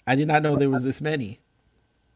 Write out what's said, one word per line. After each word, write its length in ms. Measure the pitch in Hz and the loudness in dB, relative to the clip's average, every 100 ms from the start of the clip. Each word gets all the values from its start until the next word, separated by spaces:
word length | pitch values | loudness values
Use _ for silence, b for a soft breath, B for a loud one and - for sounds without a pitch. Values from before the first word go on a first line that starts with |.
| - | -2
I 100 | 131 | 0
did 120 | 151 | 2
not 160 | 151 | 2
know 120 | 151 143 | 2 2
there 140 | 139 | 2
was 140 | 131 | 0
this 180 | 127 127 | -2 -4
many. 380 | 147 156 110 113 _ _ _ _ _ _ _ | -4 -4 -6 -12 _ _ _ _ _ _ _